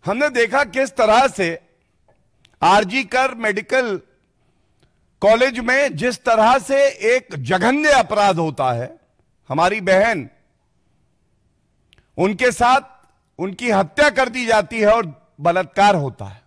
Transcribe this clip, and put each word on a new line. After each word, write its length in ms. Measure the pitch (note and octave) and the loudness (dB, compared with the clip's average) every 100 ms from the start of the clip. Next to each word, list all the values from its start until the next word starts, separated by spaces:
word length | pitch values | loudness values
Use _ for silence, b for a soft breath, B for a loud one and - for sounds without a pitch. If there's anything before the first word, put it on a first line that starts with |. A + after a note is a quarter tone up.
| - | -6
हमने 240 | A3 D4 | -4 -2
देखा 340 | B3 A#3 C4 | 0 0 0
किस 320 | C4+ A3 C4+ - | -2 -2 -4 0
तरह 320 | A3 A3 C4+ | 2 4 2
से 200 | - E3+ E3 _ _ _ _ _ _ _ _ _ _ | 0 -6 -6 _ _ _ _ _ _ _ _ _ _
आरजी 420 | D#3+ G3 G3 B3 | 2 2 2 -4
कर 300 | G#3 B3+ C4+ A#3+ | -2 -2 -2 -2
मेडिकल 600 | A3 G3+ - C4 A#3+ F#3+ _ _ _ _ _ _ _ _ _ _ _ _ | -6 -6 -2 -2 -2 -6 _ _ _ _ _ _ _ _ _ _ _ _
कॉलेज 380 | G3 A3+ B3+ A#3+ | 2 4 2 -2
में 360 | A#3+ C4 C#4+ D3+ | -2 0 0 -2
जिस 200 | A#3+ A#3+ | -6 -4
तरह 340 | - A3+ A3 C4 | 0 2 4 2
से 180 | C4 C#4 C#4 - G#3+ | 0 0 0 0 -2
एक 280 | B3+ B3+ D3 | -2 -4 -12
जघन्य 480 | B2 F#3 G#3+ C#4 D4+ | -4 0 0 0 2
अपराध 460 | C#4 G#3+ G#3+ G3+ E3+ | 2 2 0 0 0
होता 340 | D#3+ C#3 C3 | -4 -2 -2
है, 180 | A#2+ B2+ - _ _ _ _ _ | -2 -8 -14 _ _ _ _ _
हमारी 320 | C3+ F3 G#3+ | -2 0 0
बहन, 480 | F#3+ F#3 A3 G3+ A#2+ _ _ _ _ _ _ _ _ _ _ _ _ _ _ _ _ _ _ - | 0 2 2 -2 -8 _ _ _ _ _ _ _ _ _ _ _ _ _ _ _ _ _ _ -4
उनके 340 | F#3 G3 B3 | -2 0 -2
साथ 300 | - A#3+ C4 C#4 _ _ _ _ - | 0 2 2 0 _ _ _ _ -12
उनकी 300 | F#3 F3+ A#3+ | -10 -6 -2
हत्या 400 | G3 F3 - D4 | -2 -2 0 0
कर 200 | B3+ B3+ | 2 -2
दी 160 | B3 A#3 | -2 0
जाती 340 | A3 F#3+ A3+ | 0 0 0
है 80 | G#3 | 2
और 460 | A3+ F3+ C#3 _ _ | 2 0 -10 _ _
बलात्कार 540 | D#3 F3 D#3+ - G3+ F#3 | -2 0 -2 2 2 2
होता 300 | C#3 - G2 | -2 -10 -18
है। 160 | F#2+ | -20